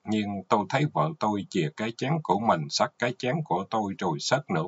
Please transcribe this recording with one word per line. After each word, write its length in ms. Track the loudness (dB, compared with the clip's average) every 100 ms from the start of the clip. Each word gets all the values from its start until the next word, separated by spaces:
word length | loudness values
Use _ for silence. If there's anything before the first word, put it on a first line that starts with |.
nhiên, 400 | -2 0 0 -4 2
tôi 160 | 2 4
thấy 160 | 0 2
vợ 160 | 0 -2 0
tôi 260 | -2 -2 -2
chìa 200 | -2 -2 -2
cái 160 | -6 -4
chén 140 | -2 -2
của 160 | 0 2
mình 220 | 2 2 0
sát 240 | -2 -2 0
cái 140 | -4 -2
chén 180 | -2 -2 0
của 200 | -2 0
tôi 260 | -2 -2 -2
rồi 200 | -2 -2
xớt 300 | 0 0 0
nửa 180 | -2